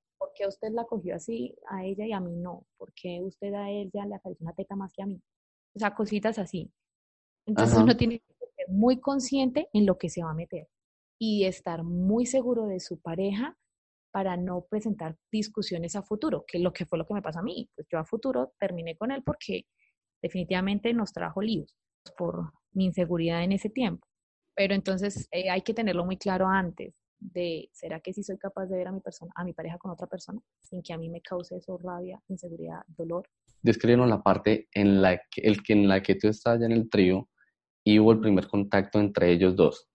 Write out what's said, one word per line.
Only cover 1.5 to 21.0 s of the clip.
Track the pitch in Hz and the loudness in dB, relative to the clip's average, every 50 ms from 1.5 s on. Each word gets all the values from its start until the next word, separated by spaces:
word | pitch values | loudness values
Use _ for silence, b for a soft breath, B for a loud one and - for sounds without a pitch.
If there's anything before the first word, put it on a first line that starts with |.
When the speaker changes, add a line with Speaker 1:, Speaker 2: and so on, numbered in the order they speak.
| - - - - | -10 -14 -16 -12
Speaker 1:
a | 202 190 185 | -10 -8 -8
ella | 190 196 190 208 | -6 -6 -6 -6
y | 220 | -6
a | 220 196 | -6 -6
mí | 180 175 170 | -6 -6 -6
no? | 175 175 180 175 - - _ _ _ | -8 -8 -8 -10 -14 -18 _ _ _
¿Por | - - _ | -20 -20 _
qué | - - 180 175 175 | -14 -12 -10 -8 -8
usted | 180 190 180 _ - 202 202 | -8 -10 -10 _ -8 -8 -6
a | 202 202 202 | -6 -6 -6
él | 202 208 202 190 - | -6 -8 -8 -8 -8
ya | 208 202 | -8 -8
le | 202 202 | -8 -10
apareció | 190 - 185 180 - 165 | -12 -12 -14 -12 -10 -12
una | 165 170 | -10 -10
teta | - 202 - 202 | -10 -10 -8 -8
más | 196 196 185 - | -10 -10 -10 -10
que | - 196 | -10 -10
a | 202 | -8
mí?". | 196 180 - _ _ _ _ _ _ _ _ _ - | -10 -10 -14 _ _ _ _ _ _ _ _ _ -6
O | 208 | -2
sea, | 214 202 202 | -2 -2 0
cositas | - 220 - 214 208 196 220 220 220 | -2 -2 -2 -2 -2 0 -2 -2 -4
así. | 190 - - 175 - - _ _ _ _ _ _ _ _ _ _ _ _ _ _ _ - | -6 -6 -8 -10 -10 -12 _ _ _ _ _ _ _ _ _ _ _ _ _ _ _ -4
Entonces | 214 220 220 233 - | 0 2 4 6 6
Speaker 2:
Ajá. | 226 220 | 8 8
Speaker 1:
uno | 240 240 - | 6 6 4
tiene | 240 226 233 233 | 2 0 0 -4
que | - _ _ _ - - _ | -8 _ _ _ -18 -16 _
ser | - - - | -10 -8 -2
muy | 185 196 220 247 254 254 | 2 4 4 4 4 2
consciente | 254 285 277 277 247 - 277 277 262 262 254 302 - - - | 0 -2 -2 -2 -2 0 0 2 2 2 0 -2 -2 0 2
en | 208 208 | 4 4
lo | 196 185 185 | 4 2 0
que | - 170 | -4 -6
se | - 180 170 | -6 -6 -6
va | 160 | -6
a | 156 | -6
meter | 160 170 - - 160 156 - _ _ _ _ _ _ _ _ _ - | -6 -8 -8 -10 -12 -12 -14 _ _ _ _ _ _ _ _ _ -6
y | 226 220 214 208 196 | -2 0 2 2 2
estar | 185 185 - - 180 170 165 165 | 0 0 -2 -6 -6 -6 -4 -4
muy | 170 175 180 185 190 214 233 247 | -4 -2 0 2 2 2 2 2
seguro | 247 254 262 240 247 247 233 220 208 | 2 0 0 0 0 0 0 -2 -2
de | 190 185 | -4 -6
su | - - 175 156 | -8 -8 -12 -10
pareja | - 165 165 170 196 196 202 202 247 311 359 _ _ _ _ _ _ _ _ _ _ _ | -8 -6 -4 -2 -2 -2 -2 -2 -4 -6 -8 _ _ _ _ _ _ _ _ _ _ _
para | - 196 196 190 180 175 | -6 -4 -4 -2 -4 -4
no | 180 185 180 180 180 _ | -4 -4 -6 -6 -6 _
presentar | - 214 214 226 208 - 170 160 160 - _ _ | -6 -4 -2 -4 -4 -4 -6 -10 -10 -12 _ _
discusiones | - 214 202 208 - 220 196 - 180 170 165 170 - | -4 -4 -4 -4 -6 -8 -6 -6 -6 -6 -6 -6 -8
a | 202 | -8
futuro, | 196 - 214 214 311 320 214 147 - - | -8 -6 -6 -4 -4 -4 -4 -4 -6 -6
que | - 175 | -4 -2
lo | 175 180 170 | -2 -2 -2
que | - 170 | -4 -6
fue | - - 165 | -4 -4 -4
lo | 165 | -4
que | - 208 | -4 -6
me | 202 | -6
pasó | 196 160 156 185 | -6 -6 -6 -6
a | 196 | -6
mí. | 226 - - - - _ | -6 -8 -8 -12 -14 _
Pues | - 156 - | -18 -10 -6
yo | - 160 | -6 -6
a | 160 | -4
futuro | - - 220 - 269 254 247 254 269 _ _ | -4 -6 -4 -2 -2 -2 -2 -4 -4 _ _
terminé | 202 196 180 170 165 165 165 - | -6 -4 -4 -6 -8 -10 -8 -6
con | 208 247 | -6 -6
él | 277 269 247 | -6 -4 -4
porque | - 294 - - - 185 185 - _ _ _ _ _ _ _ _ _ _ _ | -6 -6 -6 -6 -8 -8 -8 -8 _ _ _ _ _ _ _ _ _ _ _
definitivamente | - 175 - 185 175 170 185 180 185 190 202 202 - 233 233 | -8 -6 -4 -4 -4 -2 -2 -2 0 0 -2 -2 0 0 0
nos | 233 | 0